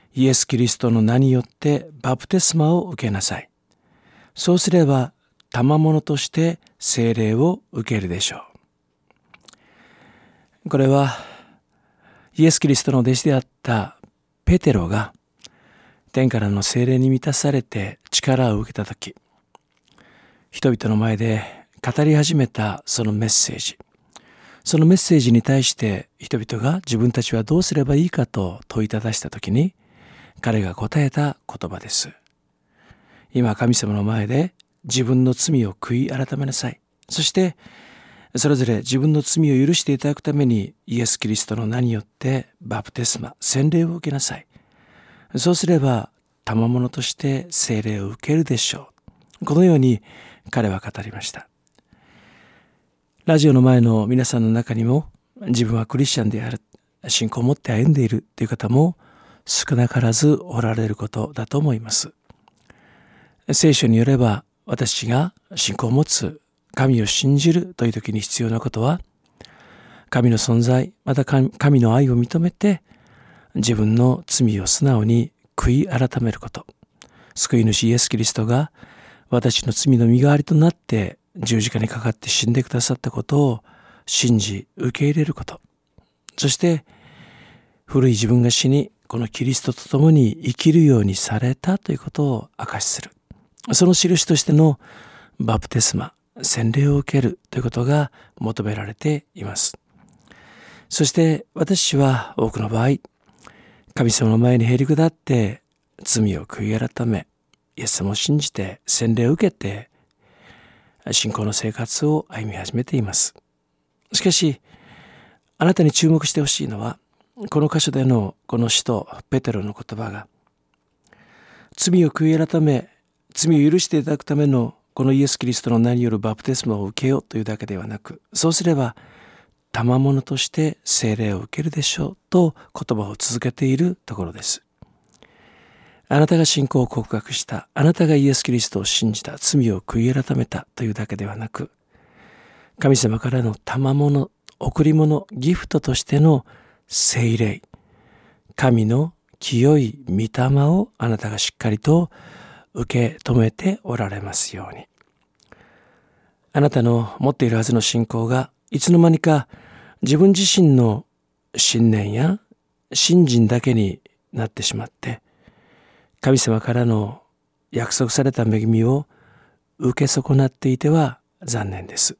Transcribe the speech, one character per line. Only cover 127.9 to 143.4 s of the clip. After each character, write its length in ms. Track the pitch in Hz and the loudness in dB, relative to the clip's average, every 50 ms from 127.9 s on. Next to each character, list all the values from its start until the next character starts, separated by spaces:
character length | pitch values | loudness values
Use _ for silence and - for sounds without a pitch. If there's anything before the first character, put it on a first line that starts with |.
| 107 101 | -14 -14
く、 240 | - - 117 - _ _ - | -16 -18 -20 -20 _ _ -4
そ 160 | - - 165 | -2 0 0
う 40 | 160 | 0
す 100 | - - | 2 0
れ 120 | 170 160 | 0 0
ば、 200 | 139 131 113 - - - - - - - - - _ _ _ _ _ _ _ | 0 -2 -4 -6 -12 -20 -20 -20 -20 -20 -20 -20 _ _ _ _ _ _ _
賜 260 | - - 113 120 127 131 | -6 -2 0 2 2 2
物 240 | 135 139 139 135 | 2 2 0 0
と 140 | - - 139 | -2 -4 -6
し 140 | 131 - - | -6 -6 -4
て 280 | - - 156 151 - - _ | -2 -2 -2 -2 -4 -6 _
聖 320 | - - - - 113 107 | -4 -2 -2 0 -2 -2
霊 180 | 107 113 104 101 | -2 -2 -4 -4
を 60 | 95 | -6
受 80 | 110 - | -8 -8
け 140 | - - 147 | -8 -6 -6
る 80 | 156 | -6
で 100 | 143 156 | -4 -4
し 160 | 139 - - 170 | -4 -4 -4 -4
ょ 80 | 147 139 | -6 -8
う 80 | 190 - _ _ | -8 -12 _ _
と 240 | - 180 180 160 - - - _ - | 2 2 2 2 0 -6 -14 _ -14
言 220 | - - - 123 107 | -12 -6 -4 -4 -4
葉 120 | 104 98 | -4 -8
を 60 | - - | -6 -6
続 220 | - - 117 120 | -4 -4 -4 -4
け 140 | - 127 - | -4 -6 -4
て 120 | - 143 | -2 -2
い 120 | 131 135 135 | 0 0 0
る 200 | 170 180 185 - _ | 0 -2 -2 -6 _
と 100 | - 113 - | -12 -10 -8
こ 80 | 90 | -8
ろ 80 | 85 87 | -8 -8
で 100 | - - | -8 -6
す。 180 | - - - _ _ _ _ - _ _ _ _ _ _ _ _ _ _ _ _ _ _ _ _ _ _ _ _ _ _ _ _ _ | -6 -6 -6 _ _ _ _ -20 _ _ _ _ _ _ _ _ _ _ _ _ _ _ _ _ _ _ _ _ _ _ _ _ _
あ 100 | 127 143 | 2 2
な 80 | 156 - | 4 4
た 100 | 175 165 | 4 2
が 60 | 160 | 2
信 240 | - - 151 139 131 | 2 2 0 -2 0
仰 140 | - 139 | 0 0
を 60 | 123 - | 0 0
告 280 | - 123 110 - - | -2 -6 -6 -6 -6
白 160 | 107 - - - | -8 -8 -8 -8
し 120 | - - | -8 -8
た、 240 | - 117 104 - _ _ | -8 -10 -12 -12 _ _
あ 120 | - 139 | 2 2
な 80 | 165 170 | 2 4
た 120 | - 175 | 4 2
が 100 | 156 156 | 4 4
イ 120 | 143 139 139 | 4 4 4
エ 60 | 131 | 2
ス・ 100 | - - | 2 0
キ 80 | - | 0
リ 80 | 123 120 | 0 0
ス 100 | - - | -2 -2
ト 120 | - 101 | -4 -4
を 40 | 98 | -4
信 280 | - - - - 113 107 | -2 -2 0 0 -2 -2
じ 100 | - - | -4 -8
た、 140 | - - - | -12 -10 -2
罪 340 | - - - 147 123 113 | 0 2 2 4 2 2
を 80 | 98 92 | 0 -2
悔 320 | - - - 117 113 123 | -6 -4 -2 0 0 0
い 20 | 131 | 0
改 220 | 135 127 - 139 | 0 -2 -2 -2
め 100 | 131 117 | -2 -4
た 220 | - - 87 - _ _ | -4 -8 -12 -12 _ _
と 80 | - 123 | -8 -6
い 60 | 110 | -6
う 40 | 101 | -6
だ 140 | - 107 - | -6 -8 -8
け 80 | - | -8
で 100 | 98 101 | -8 -8
は 120 | 101 104 110 | -10 -10 -10
な 100 | 113 110 | -12 -12
く、 240 | - - - - _ _ _ _ _ _ _ _ _ _ - - - - _ _ _ _ _ _ _ - | -10 -12 -14 -14 _ _ _ _ _ _ _ _ _ _ -20 -20 -20 -20 _ _ _ _ _ _ _ -2
神 180 | - 139 135 127 | 2 2 4 4
様 200 | - 110 110 110 | 2 0 -2 -2
か 120 | - 131 | -4 -4
ら 120 | 127 127 | -2 -2